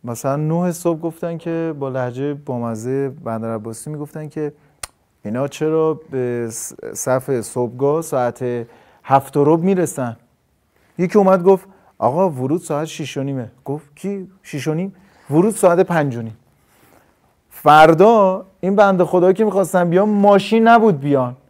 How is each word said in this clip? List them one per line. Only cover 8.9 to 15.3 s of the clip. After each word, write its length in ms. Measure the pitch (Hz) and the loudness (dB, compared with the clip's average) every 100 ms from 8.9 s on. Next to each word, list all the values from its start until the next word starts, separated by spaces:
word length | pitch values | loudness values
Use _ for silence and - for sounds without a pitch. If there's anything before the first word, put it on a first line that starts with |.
| _ | _
هفت 340 | - 139 - 151 | 2 2 2 0
و 60 | |
ربع 200 | 143 165 | 2 2
می‌رسن؟ 540 | 180 190 160 - - 113 _ _ _ _ _ _ _ - | 2 0 -2 -4 -8 -10 _ _ _ _ _ _ _ -6
یکی 200 | 180 208 | 0 2
اومد 260 | 190 190 | 4 4
گفت 240 | 175 190 - _ _ _ | 4 2 0 _ _ _
آقا 320 | 117 147 190 | -2 0 -2
ورود 320 | 135 131 170 | -2 -4 -4
ساعت 240 | - 147 156 | -4 -6 -6
شیش 320 | - 143 - | -10 -10 -8
و 60 | |
نیمه. 280 | 135 135 110 _ - | -6 -6 -10 _ -10
گفت 300 | 147 _ _ | -10 _ _
کی؟ 320 | 190 202 185 _ | -10 -10 -12 _
شیش 240 | - 147 135 | -14 -8 -4
و 60 | |
نیم؟ 220 | 156 190 - _ _ | -4 -6 -12 _ _
ورود 240 | _ | _